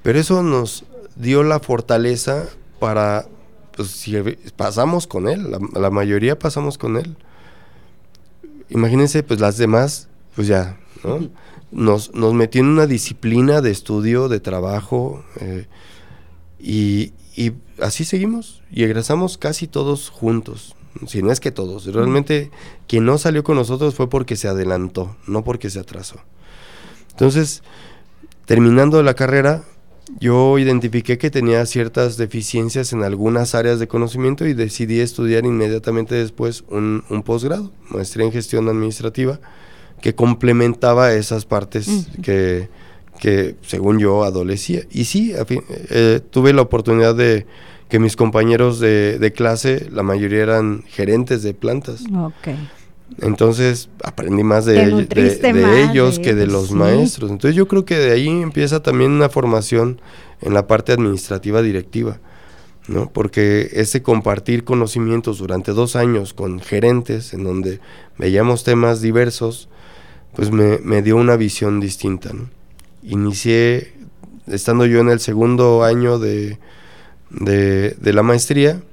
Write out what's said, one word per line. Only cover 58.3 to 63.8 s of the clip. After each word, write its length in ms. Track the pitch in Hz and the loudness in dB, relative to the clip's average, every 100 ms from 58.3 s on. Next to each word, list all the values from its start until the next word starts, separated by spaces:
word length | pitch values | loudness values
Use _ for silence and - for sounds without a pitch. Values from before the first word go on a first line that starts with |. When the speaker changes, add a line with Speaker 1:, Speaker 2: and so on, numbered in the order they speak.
| 170 165 147 143 156 | -2 -2 -2 0 0
Speaker 1:
también 280 | 135 127 131 | 0 2 2
una 180 | 147 143 | 4 2
formación 720 | 139 123 110 104 117 120 127 - - - - | 2 0 0 0 0 0 -4 -16 -20 -20 -10
en 120 | - | -2
la 140 | 101 101 | 0 2
parte 240 | 110 110 | 0 2
administrativa 680 | 120 110 95 - 98 101 107 | 2 2 -2 -4 -6 0 2
directiva, 580 | 113 95 - 117 113 104 - - - - - - - | 2 -2 -4 -6 -6 -8 -16 -20 -20 -20 -20 -20 -6
¿no? 220 | 95 - | -4 -4
Porque 580 | - 104 - 104 104 - | -4 -2 0 2 2 0
ese 300 | - | -2